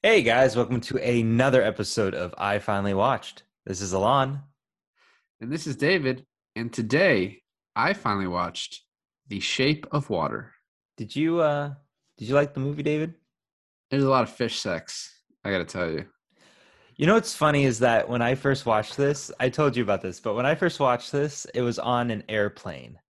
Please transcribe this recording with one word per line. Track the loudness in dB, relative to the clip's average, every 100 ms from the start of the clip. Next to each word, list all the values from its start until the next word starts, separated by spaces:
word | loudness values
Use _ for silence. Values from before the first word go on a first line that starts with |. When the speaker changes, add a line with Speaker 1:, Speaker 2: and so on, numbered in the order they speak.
Speaker 1:
Hey | 6 4
guys, | 6 6 4 4
welcome | 0 0
to | -2 -4
another | 0 2 2 4 4 4
episode | 2 0 -4 0 -2 -2
of | -6 -4
I | -2 -2
Finally | -2 -2 0 2
Watched. | 2 0 -4 -20 _ _ -10
This | -8
is | -4
Alon. | 0 2 2 2 -4 -12 _ _ _ _ _ _ _ _ _
Speaker 2:
And | -8
this | -8 -6
is | -2
David. | 0 2 0 -4 -10 _ _ -8
And | -8
today, | -4 0 2 4 4 0 -6 _ _ _ -2
I | -2
finally | 0 -2 -2 -2
watched | -2 -4 -6 -12 -14 _ _ _ _ _
The | -8
Shape | -6 0 0 0 -2
of | -4 -2
Water. | -2 -2 -4 -10 _ _ _ _ _
Speaker 1:
Did | -10 -2
you, | -2 2
uh, | 2 0 -4 -10 _ _ _ _
did | 0
you | 2
like | 2
the | -2
movie, | -6 -4
David? | -2 -2 -4 -8 _ _ _ _ _ _ _
Speaker 2:
There's | 0
a | 4
lot | 4
of | 2
fish | -2 -4 -4
sex, | -4 -6 -6 -14 -14 _ _ _
I | -4
gotta | -2 -2
tell | -4 -4
you. | -4 -8 _ _ _ _ _ _ _ _ -2
Speaker 1:
You | 2
know | 2
what's | 2 0
funny | 2 4 2
is | 4
that | 4 4 2
when | 0
I | 0 0
first | 0 0 2
watched | 0 0 0
this, | 0 0 -8 -2
I | -2
told | 2 0 2
you |
about | 0 0
this, | -2 -6
but | -4 -2
when | 0
I | 2
first | 0 2
watched | 2 2 -2
this, | -2 -2 -6 -8
it | -2
was | -2 -2
on | 0 0 0
an | -4 -4
airplane. | -2 -2 -4 -14 -14 -16 -20 _